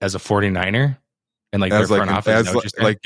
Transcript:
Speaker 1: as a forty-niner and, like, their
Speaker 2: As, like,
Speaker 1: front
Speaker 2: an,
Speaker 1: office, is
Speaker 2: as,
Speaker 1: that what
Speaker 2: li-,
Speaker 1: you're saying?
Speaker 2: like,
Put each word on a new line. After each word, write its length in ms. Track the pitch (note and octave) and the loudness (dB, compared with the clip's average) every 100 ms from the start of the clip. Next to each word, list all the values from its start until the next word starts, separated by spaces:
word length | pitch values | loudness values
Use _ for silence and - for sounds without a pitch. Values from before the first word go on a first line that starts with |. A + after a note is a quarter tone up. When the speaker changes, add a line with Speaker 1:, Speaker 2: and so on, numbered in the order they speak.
Speaker 1:
as 140 | G2 F#2+ | -6 -4
a 40 | |
forty-niner 760 | - G2+ G2+ F#2 F#2 A2+ C#3+ C3 _ _ _ _ _ | -2 0 0 0 -2 0 0 -2 _ _ _ _ _
and, 80 | G2+ | -2
like, 100 | F#2+ | 0
their 100 | G#2 | 2
Speaker 2:
As, 80 | F#2+ | 2
like, 80 | G2+ | 2
Speaker 1:
front 120 | F#2+ | 2
Speaker 2:
an, 60 | F2 | 0
Speaker 1:
office, 160 | - | 2
is 60 | A2 | 2
Speaker 2:
as, 60 | F#2 | 2
Speaker 1:
that 80 | A#2 | -2
what 0 | |
Speaker 2:
li-, 60 | |
Speaker 1:
you're 60 | G#2+ | -4
saying? 160 | - A2 | -2 -2
Speaker 2:
like, 140 | G#2 | 0